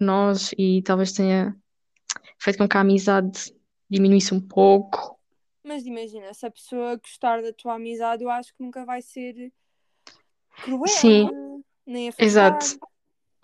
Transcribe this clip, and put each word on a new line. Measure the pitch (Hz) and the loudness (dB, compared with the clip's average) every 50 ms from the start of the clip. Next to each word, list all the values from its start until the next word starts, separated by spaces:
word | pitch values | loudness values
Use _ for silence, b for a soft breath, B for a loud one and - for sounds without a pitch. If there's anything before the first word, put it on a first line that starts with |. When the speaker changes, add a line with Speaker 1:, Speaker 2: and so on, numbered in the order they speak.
Speaker 1:
nós | 202 196 190 202 202 202 202 190 - - - | 0 2 2 2 2 2 0 -2 -4 -6 -2
e | - 190 185 185 190 185 | 0 0 2 2 2 2
talvez | - 190 185 190 185 190 | 0 0 0 0 -2 -2
tenha | - 190 190 190 190 185 202 196 _ _ _ _ _ _ _ _ _ _ - - B B B B B | -2 0 2 2 0 0 -2 -6 _ _ _ _ _ _ _ _ _ _ -12 -12 B B B B B
feito | - 202 196 202 | -4 -2 0 0
com | 202 196 | 0 2
que | - | 4
a | 202 | 4
amizade | 196 196 196 196 190 202 196 196 185 185 190 - - - _ _ _ _ _ _ _ - | 4 4 4 2 2 2 2 2 0 -2 -6 -10 -16 -16 _ _ _ _ _ _ _ -4
diminuísse | 196 196 196 196 196 196 190 - 190 | 0 2 4 6 4 4 2 0 -4
um | 190 | -4
pouco. | 190 - - 196 196 196 196 202 202 - - - - - - _ _ _ _ _ _ _ _ _ - | -4 -2 2 4 6 6 6 4 2 -2 -6 -8 -8 -10 -16 _ _ _ _ _ _ _ _ _ -14
Speaker 2:
Mas | 294 294 285 240 | -12 -12 -12 -10
imagina, | 254 233 226 226 220 214 220 196 190 214 | -12 -12 -12 -12 -14 -16 -16 -18 -18 -18
se | - - | -14 -14
a | 233 | -14
pessoa | - _ - - 254 247 240 240 240 | -14 _ -16 -10 -8 -6 -6 -6 -8
gostar | 226 _ - - - - 240 233 226 | -10 _ -20 -14 -6 -2 -2 -2 -2
da | 226 226 220 | -4 -10 -12
tua | _ - 240 226 | _ -10 -10 -10
amizade, | 226 226 233 233 226 233 233 233 226 247 | -8 -10 -10 -10 -6 -6 -6 -6 -6 -6
eu | 240 | -6
acho | 240 247 247 - _ | -8 -8 -8 -14 _
que | - 254 | -16 -16
nunca | 247 247 262 254 | -14 -14 -14 -12
vai | 240 247 247 | -12 -12 -12
ser | 247 - - 269 247 247 233 240 247 254 _ _ _ _ _ _ _ _ _ _ _ - _ _ _ _ _ _ _ _ _ - | -12 -16 -16 -14 -14 -14 -14 -16 -18 -20 _ _ _ _ _ _ _ _ _ _ _ -20 _ _ _ _ _ _ _ _ _ -16
cruel, | - 254 262 254 294 392 415 - - 226 214 | -8 -8 -6 -4 -2 -2 0 4 6 6 6
Speaker 1:
Sim. | 208 208 - - - - - - - - _ _ _ _ | 6 4 2 -2 -10 -14 -16 -16 -18 -20 _ _ _ _
Speaker 2:
nem | 269 240 240 240 240 | -14 -12 -10 -10 -8
afastar. | 226 - 233 214 208 214 196 190 - 294 277 | -2 0 2 4 6 6 6 6 4 2 -4
Speaker 1:
Exato. | 285 - - - - _ _ _ _ _ _ _ _ _ _ | -6 -8 -10 -16 -20 _ _ _ _ _ _ _ _ _ _